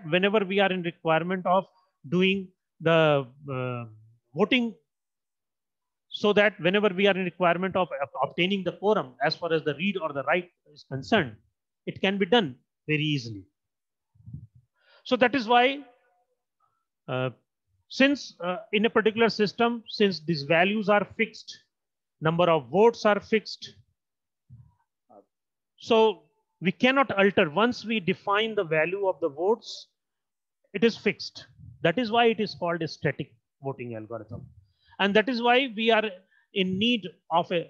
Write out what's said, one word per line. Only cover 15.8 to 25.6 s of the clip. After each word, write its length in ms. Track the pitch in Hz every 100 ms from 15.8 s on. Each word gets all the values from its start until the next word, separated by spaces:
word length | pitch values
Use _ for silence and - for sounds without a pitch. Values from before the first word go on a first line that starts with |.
| 277 _ _ _ _ _ _ _ _ _ _ _ -
uh, 240 | 127 131 - _ _ _ _ _
since, 440 | - 269 285 - -
uh, 140 | 175 180 -
in 140 | - 214
a 40 |
particular 400 | 240 214 208 226
system, 540 | - 208 - 233 240 -
since 340 | - 202 160
these 220 | 156 160
values 460 | 139 165 190 220 196
are 160 | 208 190 -
fixed, 400 | 220 - - - _ _ _ _ _ _
number 280 | 156 170 175
of 200 | 160 117
votes 360 | 170 226 226 214
are 140 | 202
fixed, 560 | - 220 - - - - _ _ _ _ _ _ _ - - _ _ _ _ 104 _ _ _ _